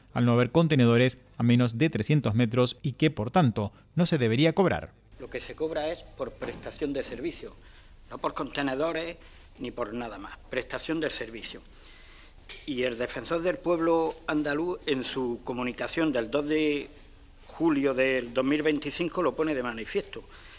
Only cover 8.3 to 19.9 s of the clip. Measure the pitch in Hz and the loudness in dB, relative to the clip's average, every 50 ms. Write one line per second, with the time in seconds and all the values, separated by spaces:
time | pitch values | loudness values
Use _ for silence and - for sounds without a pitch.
8.3 | - - 151 120 - 147 143 135 131 135 156 165 160 160 170 165 170 - - - | -4 -6 -8 -6 -4 -2 -2 -2 0 0 -2 -2 -2 -4 -6 -8 -10 -14 -16 -20
9.3 | - - - - - - 131 120 - 120 117 104 113 123 120 113 104 95 98 92 | -20 -20 -20 -20 -14 -12 -10 -10 -6 -6 -6 -6 -6 -8 -8 -8 -10 -12 -14 -14
10.3 | - - - - 127 127 123 - - 127 - - 160 165 156 135 - - 120 113 | -16 -16 -12 -8 -6 -6 -6 -6 -8 -8 -4 -4 -4 -2 -2 -2 -4 -4 -6 -8
11.3 | 117 107 - - - 117 - - - - - - - - - - - - - - | -10 -10 -10 -10 -10 -12 -16 -20 -20 -20 -20 -20 -20 -20 -20 -20 -20 -20 -20 -20
12.3 | - - - - - - - 156 135 123 127 127 117 113 123 - - 151 156 - | -20 -20 -14 -12 -12 -10 -8 -6 -4 -2 -2 -2 -2 -4 -6 -6 -6 -8 -6 -4
13.3 | 170 170 170 180 180 - - 165 175 160 165 170 165 165 160 160 - - - - | -2 -2 0 -2 -2 -2 0 0 0 2 2 2 2 2 2 0 -4 -6 -4 -2
14.3 | 160 151 147 147 143 151 170 180 180 - - 160 139 131 117 - - 135 127 120 | -2 0 0 0 -2 -2 -2 -4 -4 -4 -2 -2 -2 -2 -2 -4 -4 -4 -2 -2
15.3 | 120 110 - - 127 123 123 123 120 - 123 - - 170 160 156 127 120 113 110 | -4 -6 -6 -8 -6 -4 -4 -4 -4 -6 -6 -4 0 0 2 2 2 0 -2 0
16.3 | 120 147 147 147 156 156 156 151 147 143 - - - - - - - - - - | -2 -2 0 0 0 2 2 2 0 -2 -4 -10 -16 -20 -20 -20 -20 -20 -20 -20
17.3 | - - - - - - 160 165 147 120 135 135 131 127 131 131 131 127 120 120 | -20 -20 -20 -14 -4 0 2 2 4 4 2 2 4 4 2 2 2 0 -2 -2
18.3 | 117 127 131 135 147 151 151 156 151 135 - - - - 175 160 - 185 175 170 | -2 0 2 2 2 2 2 2 2 0 0 -4 -4 -2 -4 -2 -2 0 0 0
19.3 | 165 160 156 160 147 127 123 120 113 113 110 - | 0 0 -2 -2 0 -2 -2 -4 -6 -6 -8 -4